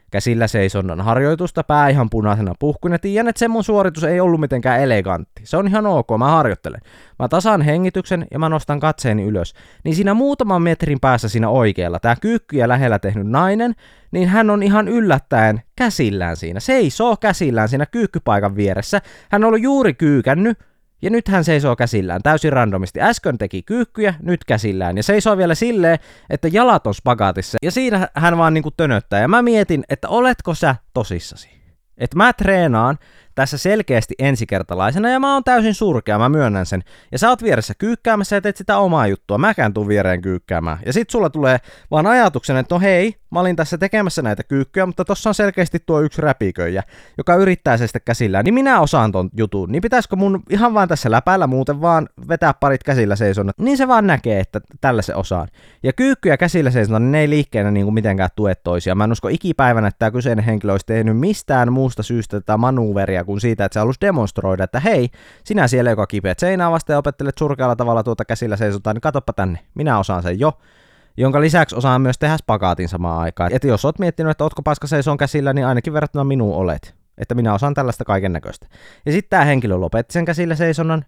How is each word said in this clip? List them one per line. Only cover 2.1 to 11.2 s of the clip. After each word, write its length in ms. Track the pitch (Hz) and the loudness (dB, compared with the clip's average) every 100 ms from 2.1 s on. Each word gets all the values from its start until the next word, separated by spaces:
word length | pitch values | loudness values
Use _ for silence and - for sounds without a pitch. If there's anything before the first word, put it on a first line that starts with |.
punaisena 440 | 113 107 104 98 87 | 0 0 0 -2 -2
puhkuin, 340 | 147 143 175 | -4 -2 -2
ja 60 | 170 | -2
tiedän, 300 | 196 208 233 | -2 -2 -2
että 100 | - | -2
se 100 | 233 | -4
mun 160 | 226 | -2
suoritus 400 | 202 208 190 156 | 0 0 0 -2
ei 160 | 156 175 | -2 0
ollut 200 | 180 165 | 2 0
mitenkään 400 | 139 127 123 123 | 0 -2 0 0
elegantti. 640 | 139 107 92 90 - - | 2 0 0 -4 -8 -18
Se 120 | 104 165 | -6 -2
on 120 | 202 | 0
ihan 180 | 214 208 | 0 0
ok, 220 | 160 - 110 | 0 0 0
mä 120 | 135 | 2
harjoittelen. 500 | 160 127 90 82 - - - - - | 2 2 -2 -8 -12 -16 -20 -20 -8
Mä 100 | 202 | -2
tasaan 340 | 185 214 202 | 0 2 2
hengityksen 640 | 147 160 185 185 - 175 - | 2 2 0 -4 -4 -6 -6
ja 80 | 147 | -4
mä 100 | 160 | -2
nostan 320 | 156 - 147 | -2 -4 -2
katseeni 440 | 156 151 123 107 | -2 -2 -2 -2
ylös. 300 | 101 101 85 - - - | -2 -2 -4 -10 -20 -8
Niin 100 | 156 | -4
siinä 200 | 160 196 | 0 2
muutaman 480 | 214 277 285 220 180 | 2 0 0 0 0
metrin 380 | 170 160 160 135 | 0 0 -2 0
päässä 280 | 135 123 | 2 2